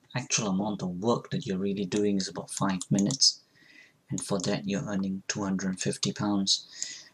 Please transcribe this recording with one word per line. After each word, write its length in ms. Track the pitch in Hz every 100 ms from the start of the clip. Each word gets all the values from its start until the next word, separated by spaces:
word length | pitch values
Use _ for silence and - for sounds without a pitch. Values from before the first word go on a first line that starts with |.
| _ 123
actual 320 | 135 - 107
amount 340 | 95 107 98
of 180 | 90 87
work 300 | 113 110 -
that 160 | 95 -
you're 120 | 92
really 260 | 101 98
doing 320 | 92 104 104 98
is 100 | 90
about 240 | 90 -
five 300 | - 98 92 -
minutes. 500 | 104 101 135 - - _ _ - - - _ -
And 100 | 98
for 200 | - 101
that, 280 | 101 101 98
you're 160 | 98
earning 380 | 107 98 95 95 -
two 160 | 104
hundred 240 | 95 92 95
and 120 | 92
fifty 320 | 101 - 98
pounds. 960 | - 104 101 98 - - - - - -